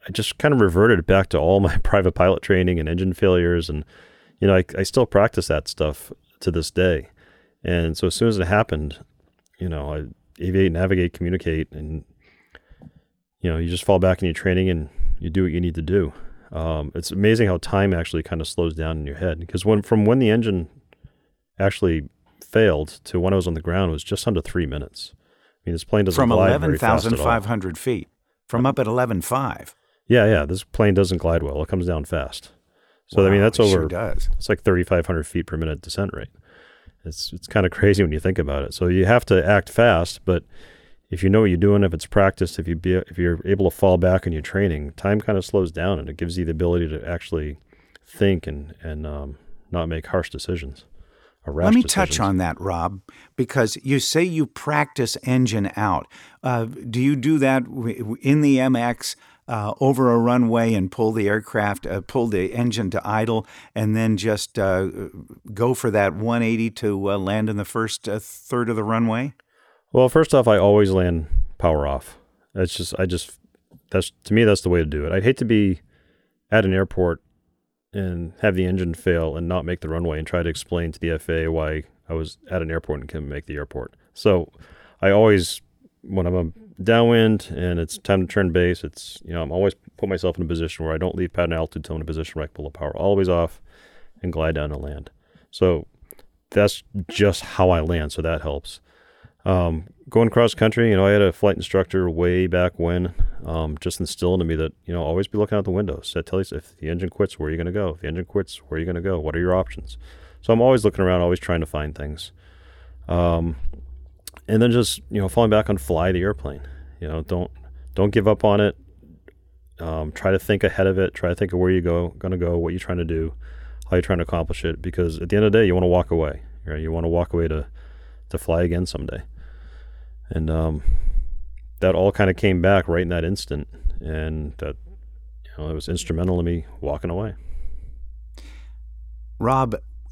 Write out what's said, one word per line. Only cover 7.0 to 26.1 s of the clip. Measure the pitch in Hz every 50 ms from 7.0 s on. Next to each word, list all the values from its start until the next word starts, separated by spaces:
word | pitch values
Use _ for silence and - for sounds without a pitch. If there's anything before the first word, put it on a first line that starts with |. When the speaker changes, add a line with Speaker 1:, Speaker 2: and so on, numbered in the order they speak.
| 69 - _ _ _ _ _ _ _ _ _ _ _
Speaker 1:
And | 87 90 85 82 82 78 -
so | -
as | 90 -
soon | - 117 117
as | 110 98
it | 90
happened, | 82 101 104 104 - - 76 76 73 - - - _ _ _ _ _ _ _ _ _ _ _
you | 92 90
know, | 80 76 71 71
I | 76 76 76 - - _ _ _ _ _
aviate, | 82 92 90 95 95 92
navigate, | 80 85 92 92 98 90 87 87 -
communicate, | - 87 87 90 90 - 85 80 80 78 -
and, | - 76 76 76 80 78 - _ _ _ _ _ _ _ _ _ _ - _ _ - _ - - _ _ _ _ _ _ _ _ _ _
you | - 92
know, | 95 82
you | 85 85
just | 87 87 -
fall | - 101 92
back | 90 92 90 -
in | 95 90
your | 80
training | - - 98 90 92 92 92
and | 90 82 76 73 - - - - - -
you | 85 85
do | 78 95
what | 92 90
you | 76 87
need | 87 87 78
to | 82
do. | 80 76 90 101 87 73 - - - - - - - -
Um, | - 80 80 82 80 78 73 73 -
it's | 87 82 -
amazing | - 95 101 107 113 113 117 98
how | 92 85
time | - - - 98 98 98
actually | 92 85 82 - - 82
kind | 78 - - 80
of | 78 -
slows | - - 87 82 78
down | 78 80 80 80 78
in | 76 71
your | 71
head, | 78 92 90 82 80 85 -
'cause | - 90 90
when, | 104 110 104
from | 101 - 120 110 104
when | 107 120 135
the | 131 110
engine | 107 120 113 113 98 90 82 - _ - _ _ _ _ _ - _ _ _ _ _ _ _ _ _ _
actually | 98 98 - - - 90 82 80 73 - _ _ _ _ _ _ - -
failed | - 110 113 101 82 73 76 73 - - _
to | - - 90
when | 85 92 98
I |
was | 95 87 87
on | 82
the | 80
ground | 80 85 85 95 98 87
was | 80 76 -
just | - 98 - - 120
under | 107 82
three | - - - 90 85 71
minutes. | 64 - - - _ - - - -
I | _ _ _ _ _ _ _ _ _ _ -
mean, | 85
this | 80 -
plane | - - 107 101
doesn't | 95